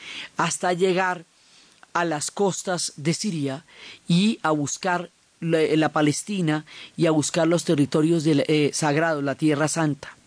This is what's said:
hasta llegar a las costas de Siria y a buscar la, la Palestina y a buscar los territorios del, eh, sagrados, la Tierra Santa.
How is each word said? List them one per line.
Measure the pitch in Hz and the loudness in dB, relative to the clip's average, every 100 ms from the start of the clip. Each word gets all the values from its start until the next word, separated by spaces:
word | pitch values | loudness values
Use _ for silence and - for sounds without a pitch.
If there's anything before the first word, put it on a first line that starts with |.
| - - - - | -16 -14 -10 -4
hasta | 165 - 180 | -2 -2 -2
llegar | 175 190 180 185 175 170 _ _ - _ _ _ | 2 2 2 0 -4 -12 _ _ -20 _ _ _
a | 170 | -4
las | 170 151 - | -2 -2 -4
costas | - 196 - - 175 - - | 0 0 -2 -4 -4 -6 -4
de | 151 | -4
Siria | 156 214 160 135 135 - - - - - | -2 -2 -4 -4 -6 -12 -20 -20 -10 0
y | 175 208 - | 2 2 0
a | 160 | 0
buscar | 156 139 - 185 175 175 _ _ - | 0 -2 -4 -2 -2 -4 _ _ -8
la, | 165 160 156 156 | 0 2 2 2
la | 151 | 2
Palestina | 156 151 143 - 202 160 156 - - - - | 2 2 0 -4 -2 -2 -2 -6 -18 -12 0
y | 165 | 2
a | |
buscar | 156 135 175 165 | 2 0 0 2
los | 170 | 2
territorios | - 147 135 160 156 170 | 2 2 2 2 2 2
del, | 151 143 - | 2 2 2
eh, | 151 143 | 2 2
sagrados, | - 151 147 165 147 | 0 0 2 0 0
la | 139 | -4
Tierra | 131 156 143 156 | 0 0 2 0
Santa. | 165 156 143 - - | 0 0 -2 -8 -20